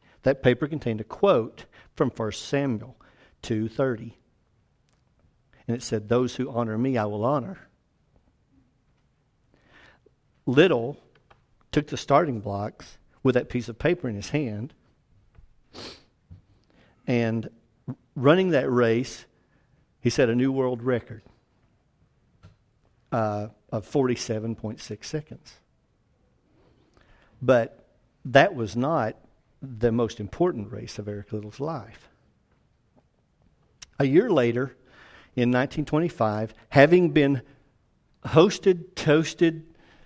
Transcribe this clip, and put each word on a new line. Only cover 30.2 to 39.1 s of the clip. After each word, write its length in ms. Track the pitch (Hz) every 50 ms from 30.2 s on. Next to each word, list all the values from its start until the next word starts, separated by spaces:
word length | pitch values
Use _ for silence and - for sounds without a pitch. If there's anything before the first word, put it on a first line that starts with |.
important 500 | 104 98 - - 175 180 151 117 101 107
race 260 | 104 104 - - -
of 120 | - 101 104
Eric 240 | 104 101 104 - 120
Liddell's 260 | 104 104 107 - -
life. 480 | 139 160 160 123 101 113 101 - - _ _ _ _ _ _ _ _ _ _ _ _ _ _ _ _ _ _ _ _ _ _ _ _ _ _ _ _ _ _ _ _ _ _ _ - - _ -
A 60 | 143
year 240 | 131 139 180 247 240
later, 460 | 175 135 120 120 117 123 135 131 - _ _ _ - - - - - - - _ _
in 160 | 127 120 123
nineteen 340 | 123 123 139 - - 156 143
twenty-five, 680 | - 151 156 175 165 - - 113 107 104 107 113 110 - - - _
having 420 | - 139 139 160 175 185 175 160
been 300 | 143 156 139 139 139 123 - - - _ _ _ _ _ _ _ _ _ _ _ _ _ -
hosted, 720 | - - 156 180 208 - - - 196 180 170 - - _
toasted, 680 | - - 156